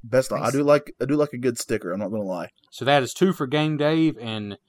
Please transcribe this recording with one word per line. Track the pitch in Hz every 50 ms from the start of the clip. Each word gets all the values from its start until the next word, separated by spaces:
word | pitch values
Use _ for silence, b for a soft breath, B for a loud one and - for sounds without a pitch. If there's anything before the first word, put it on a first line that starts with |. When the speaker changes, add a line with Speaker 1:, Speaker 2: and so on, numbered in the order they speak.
| - 113
Speaker 1:
Best, | 123 127 131 -
I | 107 87
Speaker 2:
Nice. | 92 120
Speaker 1:
do | 123 139
like, | 147 143 147 143 147 - - _
I | 123
do | 135 147
like | 147 147 147
a | - 123
good | 123 127 117 -
sticker, | - - 117 104 - 87
I'm | 87 98
not | 104 95
gonna | 110 107
lie. | 101 95 92 87 87 - _ _ _ _
Speaker 2:
So | - - 123
that | 131 143 143
is | 127 107
two | - - 185 190
for | 175 - 151
Game | 127 135 151 151 156 151
Dave | 147 147 151 160 160 160 156 143 -
and | 120 113 110 107 104 101 98 _ _